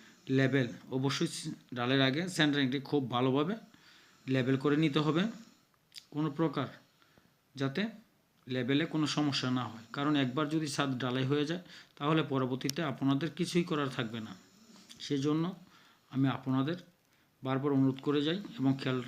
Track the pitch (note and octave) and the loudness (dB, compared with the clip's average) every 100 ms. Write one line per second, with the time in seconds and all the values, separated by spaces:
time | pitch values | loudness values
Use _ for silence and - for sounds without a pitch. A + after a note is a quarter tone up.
0 | - - - C3 C3+ C#3 A#2+ F#2 - C3 | -20 -16 -2 2 4 4 0 -4 -6 -2
1 | C3+ C#3 E3 - D#3+ - - B2 A#2+ C3+ | -2 0 -2 -4 -10 -10 -10 -4 2 4
2 | C3+ C3+ F#3 - D3+ C#3+ C3 C#3 C3+ D3 | 4 2 -2 2 2 4 2 0 0 0
3 | B2 A#2+ C3 C3 D#3 A3+ - - - - | 0 0 2 2 0 -4 -8 -20 -20 -20
4 | - _ C3 C3 B2+ C3+ C#3+ D3 D#3+ C#3+ | -20 _ -2 0 2 2 2 4 2 2
5 | D3+ D#3 G#3+ - - _ _ _ _ - | 2 2 0 -4 -16 _ _ _ _ -20
6 | - C#3+ D#3 C#3+ D#3+ D3 B2 - - _ | -12 -4 -4 0 -2 -2 -6 -8 -20 _
7 | _ - _ _ _ - C3+ C3+ A3 - | _ -20 _ _ _ -4 -4 -2 -4 -6
8 | - _ _ _ - B2+ A#2+ C#3 D#3+ D#3+ | -20 _ _ _ -6 -4 2 2 2 0
9 | D3 D3+ D3 C3+ C3 B2+ A#2+ A2+ A#2 - | 0 0 0 0 0 -2 -4 -10 -12 -4
10 | C#3+ D3 C3 C3+ D3+ D#3+ D#3 C#3 C#3+ B2+ | 0 2 2 0 0 0 -2 -2 0 0
11 | C3 B2+ C3 D3 D3 F3 - - - - | -2 0 0 0 0 -4 -8 -20 -20 -6
12 | C#3+ D#3+ C3+ C3+ B2+ B2+ C#3+ - D#3 A#2 | 0 2 2 0 0 -2 -2 -2 -4 0
13 | C3+ C#3 D#3 - E3+ F3 E3+ D3+ C#3 C3+ | 2 2 0 -4 -2 0 0 -2 -2 -4
14 | A#2 A#2 G#2+ F#2 - - - - - - | -6 -6 -10 -14 -20 -20 -20 -20 -20 -12
15 | - D3 C#3 D#3 E3+ F#3 - - - _ | -4 -2 0 0 0 -4 -16 -20 -20 _
16 | _ C3 C3+ A#2 - C3 C3+ F3+ - _ | _ 0 0 0 -2 0 0 -4 -8 _
17 | _ _ _ _ C3 C3 C#3+ C#3 C3+ C3+ | _ _ _ _ -4 0 2 4 4 2
18 | - C#3+ D3 F3+ G#3 - C3 C3+ C3+ B2+ | 0 0 0 -2 -6 -2 0 0 0 -2